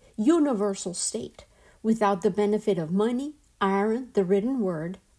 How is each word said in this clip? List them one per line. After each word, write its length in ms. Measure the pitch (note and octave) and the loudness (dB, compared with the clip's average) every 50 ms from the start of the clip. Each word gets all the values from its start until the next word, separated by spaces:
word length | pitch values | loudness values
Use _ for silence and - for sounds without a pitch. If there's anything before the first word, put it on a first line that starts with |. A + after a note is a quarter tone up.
| _ _ _ | _ _ _
universal 800 | - G#3+ C#4 E4+ E4+ C#4+ C#4+ B3 G3 G#3 G3+ G3 - - F#3 F3 | 0 2 4 4 4 4 2 2 0 0 -2 -2 -4 -6 -8 -6
state 500 | - - - - A3+ - - - - - _ _ _ _ - _ _ | -6 -6 -6 -6 -6 -8 -10 -14 -20 -20 _ _ _ _ -20 _ _
without 400 | - A3 A3 A3 G#3 G3 G3+ F#3 | 0 0 2 2 2 2 2 2
the 80 | - G#3 | 0 0
benefit 480 | F3 G#3 G#3 G3+ G#3+ G#3 - G#3+ F#3+ E3 | 0 2 2 2 0 0 0 0 0 0
of 140 | D#3+ D#3 | 0 0
money, 420 | F3+ G3 G#3+ A#3+ B3 B3 C#4 D4+ D4+ _ _ _ _ - | 0 0 0 0 0 -2 -6 -8 -10 _ _ _ _ -2
iron, 500 | G3+ F#3+ G3 G3 G3+ A3 A3 B3+ B3+ A#3+ - | 0 0 2 2 0 0 -2 -4 -6 -2 -2
the 100 | G3+ F#3+ | 0 2
written 360 | F3 G3+ G3 G3+ B3+ C4+ B3+ | 2 2 0 0 0 -2 -2
word, 380 | G3+ F#3 E3+ D#3 D#3+ F3 F#3+ - _ _ _ | -2 -2 -2 -4 -6 -8 -10 -12 _ _ _